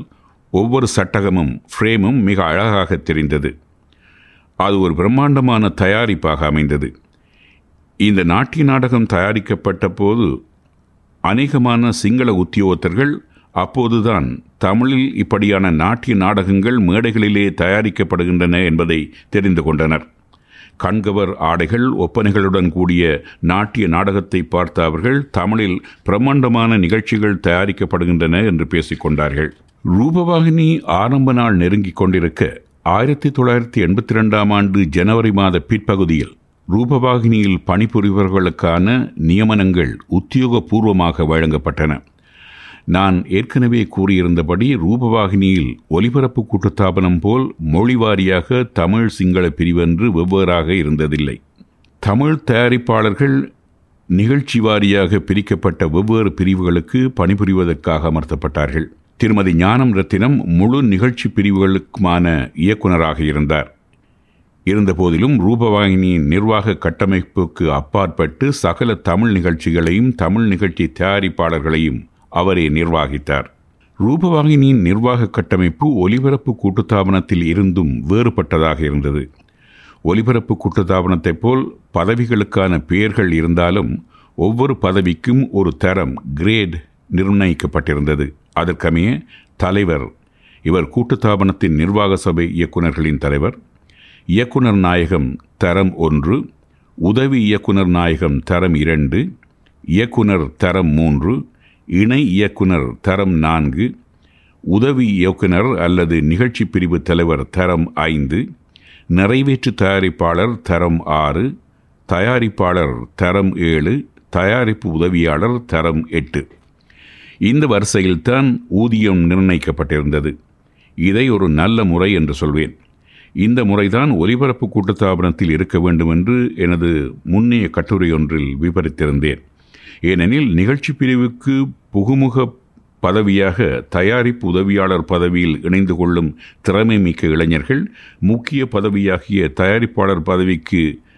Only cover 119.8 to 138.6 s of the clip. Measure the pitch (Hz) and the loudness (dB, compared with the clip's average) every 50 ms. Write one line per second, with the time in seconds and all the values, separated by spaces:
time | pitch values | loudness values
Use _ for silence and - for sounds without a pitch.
119.8 | 76 69 76 76 73 73 73 76 73 76 71 - _ _ _ _ _ _ _ _ | -4 -2 -2 -2 -2 -2 -2 -2 -2 -4 -6 -10 _ _ _ _ _ _ _ _
120.8 | _ _ _ - 82 95 98 113 131 135 113 98 95 85 76 76 82 104 113 113 | _ _ _ -2 0 0 2 2 2 2 2 2 2 2 2 2 2 2 2 2
121.8 | 107 92 82 87 92 101 101 87 80 73 73 - 85 76 73 78 76 - - - | 2 2 2 2 2 2 2 2 0 -2 -2 -2 -2 -2 0 -2 -2 -4 -6 -14
122.8 | _ _ _ _ _ _ _ - - _ - - 98 110 123 127 117 101 101 101 | _ _ _ _ _ _ _ -20 -20 _ -4 -2 0 0 2 2 2 0 2 2
123.8 | 101 98 98 120 143 151 123 82 82 101 123 123 139 135 120 - 123 98 - 110 | 0 2 0 0 2 2 2 2 2 0 0 0 0 -2 -2 -2 -4 -4 -2 -2
124.8 | 98 98 101 - 107 95 92 85 90 90 82 - 98 82 78 78 92 - - 87 | -2 0 0 0 0 0 0 0 0 0 0 0 0 0 0 0 0 0 0 0
125.8 | 85 90 85 80 82 82 82 85 90 107 123 123 123 - - 90 92 85 87 85 | 2 2 2 2 2 2 2 0 0 0 0 0 0 -2 -2 -2 -2 0 0 0
126.8 | 87 85 82 76 69 64 62 - - - 87 104 113 120 120 117 101 80 - 87 | 0 0 0 -2 -2 -6 -8 -10 -6 -2 0 2 2 2 2 0 0 -2 -4 -4
127.8 | 80 - 104 95 90 82 80 78 78 73 80 78 71 67 69 69 78 90 82 92 | -4 -2 0 0 0 2 0 0 0 0 -2 -2 -4 -4 -4 -4 -2 -2 -2 0
128.8 | 80 80 73 - 80 73 69 69 73 76 69 - - _ _ _ _ _ _ - | -2 -2 -2 -2 -2 0 0 0 0 -2 -2 -4 -10 _ _ _ _ _ _ -20
129.8 | - - - - - 87 92 87 85 95 123 151 151 117 82 85 92 110 139 143 | -20 -20 -12 -4 -2 0 0 2 2 2 2 0 0 2 2 2 2 2 0 -2
130.8 | - - 139 - 139 127 127 123 123 120 120 - - 139 135 135 135 135 - - | -4 -6 -4 -2 0 0 2 2 0 -2 -4 -4 -4 -2 0 0 -2 -4 -6 -12
131.8 | _ _ - 101 98 113 135 135 135 131 117 135 127 120 - - _ _ _ _ | _ _ -2 -2 0 2 2 2 2 2 2 0 -2 -2 -4 -10 _ _ _ _
132.8 | _ _ _ _ - 90 95 110 107 101 98 98 98 95 87 104 117 78 65 60 | _ _ _ _ -2 0 2 2 2 2 2 2 2 0 0 0 0 -2 -2 -4
133.8 | - - - 90 90 101 117 123 117 123 120 120 - 90 87 92 98 98 101 101 | -6 -4 -2 0 0 2 2 0 0 -2 -2 -4 -4 -2 0 0 0 0 0 0
134.8 | 95 95 95 85 78 - 92 87 87 87 87 87 87 85 76 - 76 87 90 95 | 2 0 0 0 -2 -2 -2 0 0 0 0 0 0 0 -2 -2 -2 0 0 0
135.8 | 98 92 90 80 87 87 87 87 85 76 71 - - - - _ - - 95 101 | 0 0 0 0 0 0 0 0 0 -2 -4 -8 -16 -20 -20 _ -4 -2 0 2
136.8 | 110 113 110 104 95 87 80 - - 82 78 80 82 80 82 78 69 - 135 143 | 2 2 2 2 2 0 0 0 0 0 0 2 2 0 0 0 0 -2 -2 -4
137.8 | 190 202 - - - - - - - 95 113 117 117 - 151 139 | -4 -6 -10 -16 -20 -20 -10 -4 0 0 0 0 -2 -4 -4 -4